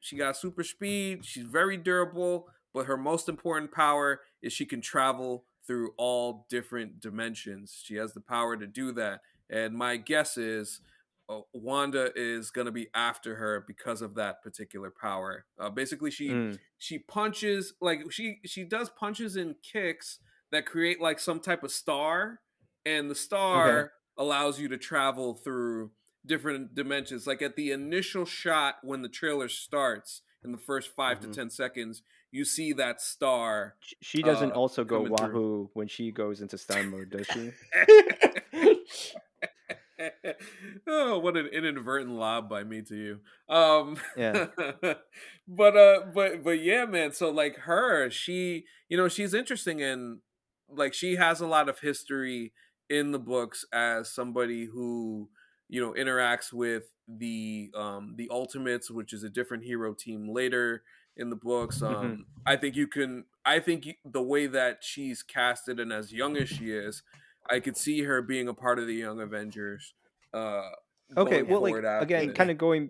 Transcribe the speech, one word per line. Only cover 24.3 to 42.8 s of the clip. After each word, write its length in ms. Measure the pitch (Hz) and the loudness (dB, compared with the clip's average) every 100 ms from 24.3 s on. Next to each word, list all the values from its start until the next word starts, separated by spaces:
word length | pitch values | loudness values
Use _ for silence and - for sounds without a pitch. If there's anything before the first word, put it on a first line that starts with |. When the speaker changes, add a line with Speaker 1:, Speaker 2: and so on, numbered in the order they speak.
| 143 147 135 | 2 0 -2
Speaker 1:
you 80 | 143 | -4
to 100 | 127 | -6
travel 560 | - 151 135 123 127 | -2 2 2 0 -4
through 580 | 110 143 127 120 113 107 _ _ _ 135 | -6 -6 -4 -4 -4 -8 _ _ _ -4
different 480 | 156 151 139 127 | -2 -2 -6 -6
dimensions. 520 | 127 135 139 135 123 135 | -6 -4 -4 -4 -6 -4
Like, 160 | 135 | -2
at 140 | 143 131 | -4 -4
the 140 | 147 | -4
initial 520 | 139 147 180 185 190 170 | -4 -2 -2 -2 -4 -6
shot 500 | - 180 156 139 - | -4 2 2 2 -2
when 200 | 131 135 | -8 -8
the 60 | 123 | -8
trailer 400 | - 156 147 123 | -4 -2 -2 -2
starts, 720 | - - 143 131 104 - - _ _ | -6 -4 0 0 0 -8 -18 _ _
in 80 | 123 | -12
the 60 | 117 | -10
first 360 | - 135 - | -4 -6 -4
five 260 | - 131 117 | -2 -2 -2
to 60 | 110 | -6
Speaker 3:
Mm-hmm. 20 | |
Speaker 1:
ten 200 | 104 113 | -10 -8
seconds, 520 | - 123 123 113 110 _ _ _ | -6 -6 -6 -10 -12 _ _ _
you 140 | 131 | -6
see 280 | 139 156 156 | -2 -2 -2
that 260 | 135 123 120 | 0 -2 -2
star, 760 | - - 135 123 113 107 101 - | -8 -2 0 2 0 -2 -4 -10
Speaker 2:
Sh-, 140 | - - | -20 -20
she 200 | - 151 | -6 0
doesn't 300 | 156 139 139 | 4 4 2
Speaker 1:
uh, 0 | |
Speaker 2:
also 320 | 123 127 131 | 2 0 0
go 180 | 110 113 | 0 0
Speaker 1:
coming 120 | 104 | 2
through. 260 | 110 110 113 | 2 2 2
Speaker 2:
wahoo 300 | 110 104 98 | 0 0 -4
when 140 | 110 104 | -6 -6
she 220 | - 113 | -6 -6
goes 280 | 107 104 101 | -4 -4 -4
into 180 | 101 98 | -8 -10
stein 300 | - 101 98 | -6 -4 -4
mode, 220 | 95 95 | -6 -8
does 160 | 98 101 | -6 -4
she? 280 | 117 120 - - | -4 -6 -12 0
Speaker 1:
<laughs> 720 | 185 277 427 359 - 370 - - 311 381 - - - - - - - - - - - _ - 160 - 170 - - - 202 - 320 | 8 12 12 12 8 4 4 -6 6 8 8 4 -12 -10 -12 -18 -10 -10 -10 -14 -14 _ -10 -10 -8 -10 -10 -12 -18 -18 -12 -2
Oh, 320 | 311 254 190 | 2 2 2
what 160 | 175 165 | 2 2
an 100 | 147 | 0
inadvertent 640 | 160 160 139 120 139 123 | -2 -2 -2 -2 -2 -2
lob 380 | 117 113 113 107 | -2 0 0 -2
by 160 | 104 | -6
me 180 | 104 110 | -6 -10